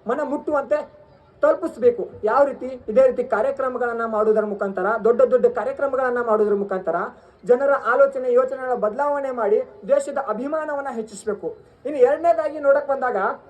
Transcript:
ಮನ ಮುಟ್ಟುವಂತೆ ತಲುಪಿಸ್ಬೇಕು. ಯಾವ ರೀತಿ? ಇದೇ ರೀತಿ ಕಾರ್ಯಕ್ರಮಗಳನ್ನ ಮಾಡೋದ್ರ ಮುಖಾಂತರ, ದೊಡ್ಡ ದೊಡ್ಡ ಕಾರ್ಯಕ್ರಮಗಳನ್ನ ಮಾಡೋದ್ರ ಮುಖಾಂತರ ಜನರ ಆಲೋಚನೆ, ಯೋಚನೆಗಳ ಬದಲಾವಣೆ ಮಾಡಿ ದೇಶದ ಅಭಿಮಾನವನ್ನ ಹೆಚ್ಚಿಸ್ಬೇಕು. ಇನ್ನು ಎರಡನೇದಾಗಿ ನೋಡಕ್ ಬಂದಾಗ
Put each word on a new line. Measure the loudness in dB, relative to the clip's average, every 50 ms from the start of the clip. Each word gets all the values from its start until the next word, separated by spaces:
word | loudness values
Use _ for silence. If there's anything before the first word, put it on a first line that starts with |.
| -6
ಮನ | -4 -4 -4 -4
ಮುಟ್ಟುವಂತೆ | -4 -6 -6 -4 -2 -2 -2 0 0 -2 -2 -2 -6 -14 -20 -20 _ _ _ _ _ _ _ 2
ತಲುಪಿಸ್ಬೇಕು. | 2 2 2 -2 -6 -4 0 2 2 2 2 -2 -10 -8 -4 -2
ಯಾವ | 2 4 4 4
ರೀತಿ? | 2 0 -4 -10 -10 -10 -10 -8 -2
ಇದೇ | 2 4 4
ರೀತಿ | 4 4 0 -4
ಕಾರ್ಯಕ್ರಮಗಳನ್ನ | -2 0 0 0 0 -2 -2 -4 -4 -4 -4 -4 -4 -4 -4 -4
ಮಾಡೋದ್ರ | -2 -2 0 2 2 4 2 2
ಮುಖಾಂತರ, | -2 -2 -4 -4 -4 -4 -2 -2 -2 -2 0 2
ದೊಡ್ಡ | 2 4 4 4
ದೊಡ್ಡ | 4 4 4 2
ಕಾರ್ಯಕ್ರಮಗಳನ್ನ | 2 0 0 -4 -6 -4 -4 -4 -2 -2 0 -2 0 0 -2 0
ಮಾಡೋದ್ರ | 2 2 2 2 2 0
ಮುಖಾಂತರ | 0 -2 -4 -4 -4 -4 -4 -4 -4 -4 -6 -10 -16 -20 -20 _ _ 0
ಜನರ | 2 2 2 2 2 0
ಆಲೋಚನೆ, | 0 0 2 2 4 4 4 2 -2 -2 0 2
ಯೋಚನೆಗಳ | 2 2 0 -2 -6 -6 -4 -4
ಬದಲಾವಣೆ | -2 -2 -2 -2 -2 -2 -2 -2 -2 -4 -6
ಮಾಡಿ | -4 -4 -2 0 0 0 0 -4 -12 -10 -4 0
ದೇಶದ | 0 0 0 -2 -6 -6
ಅಭಿಮಾನವನ್ನ | -4 -4 -4 -6 -6 -6 -4 -4 -4 -4 -6 -6 -6 -8
ಹೆಚ್ಚಿಸ್ಬೇಕು. | -8 -8 -10 -10 -14 -10 -8 -6 -6 -6 -6 -10 -10 -12 -16 _ _ _ -10
ಇನ್ನು | -6 2 4
ಎರಡನೇದಾಗಿ | 4 4 4 4 4 2 2 2 0 -4 -4 0
ನೋಡಕ್ | 2 4 4 4 2 0
ಬಂದಾಗ | -2 -2 -2 -2 -2 0 -2 -2 -4 -6 -12